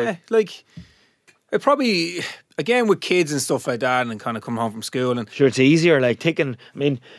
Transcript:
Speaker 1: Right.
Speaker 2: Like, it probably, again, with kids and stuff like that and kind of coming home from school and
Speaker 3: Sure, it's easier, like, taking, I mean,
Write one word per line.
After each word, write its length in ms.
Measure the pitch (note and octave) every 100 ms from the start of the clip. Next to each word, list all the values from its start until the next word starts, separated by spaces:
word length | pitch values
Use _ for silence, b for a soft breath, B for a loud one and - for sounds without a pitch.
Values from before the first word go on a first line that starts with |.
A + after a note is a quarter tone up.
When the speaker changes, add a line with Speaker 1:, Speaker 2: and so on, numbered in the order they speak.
Speaker 1:
Right. 140 | A#3 F3+ -
Speaker 2:
Like, 360 | A3+ G#3+ - B B B B B B _ _ _
it 100 | -
probably, 580 | - C#4+ B3+ F#3 E3 F3 B B _ -
again, 300 | D3+ B3 A3+
with 120 | F#3
kids 320 | - F3+ D3+
and 100 | D3
stuff 240 | - C#3 -
like 120 | A#2+
that 260 | B2+ B2+ A#2+
and 120 | G#2+
kind 160 | B2 A2+
of 80 |
coming 160 | - A#2
home 140 | A2+
from 80 | A2
school 360 | - B2+ B2+ B2
and 120 | A2
Speaker 3:
Sure, 160 | - C3+
it's 120 | A#2+
easier, 420 | C3 D#3+ E3+ D3
like, 180 | B2+ A#2
taking, 380 | E3 D#3+ C#3+ A#2 B -
I 20 |
mean, 220 | C#3+ C3 B